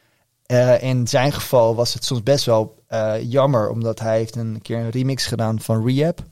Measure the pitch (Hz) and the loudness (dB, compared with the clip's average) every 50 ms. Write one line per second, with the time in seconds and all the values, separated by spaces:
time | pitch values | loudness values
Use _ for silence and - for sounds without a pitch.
0 | _ _ _ _ _ _ _ _ _ - 123 123 123 123 123 - 127 131 127 127 | _ _ _ _ _ _ _ _ _ 0 2 4 4 6 4 4 2 0 0 0
1 | 120 113 - 135 127 143 - 117 - - - 123 113 113 113 113 120 113 - - | 0 0 0 2 2 0 0 -4 -2 0 2 4 4 4 2 0 -2 -2 -2 -4
2 | - - 139 120 104 131 143 139 - 123 113 110 110 - - _ _ _ 113 113 | -4 -4 -4 -2 0 2 2 2 2 2 2 2 2 -2 -6 _ _ _ -4 -2
3 | 110 107 107 113 123 120 120 139 139 143 139 113 107 107 110 113 113 113 110 - | -2 -2 -2 -4 -4 -2 2 2 2 4 4 2 0 0 -2 -2 -2 -4 -4 -2
4 | 113 113 110 113 117 113 - 117 117 113 110 110 - - 113 117 117 117 110 127 | -2 0 0 0 0 -2 -6 -6 -6 -6 -8 -8 -8 -6 -6 -4 -4 -4 -4 -2
5 | 127 135 135 123 - - 123 110 113 110 110 107 - - 113 110 110 123 131 139 | -2 -2 -2 -4 -4 -4 -2 -2 -2 -2 -2 -2 -2 -2 0 0 0 0 2 2
6 | 147 170 175 - - - | 0 0 -2 -4 -10 -20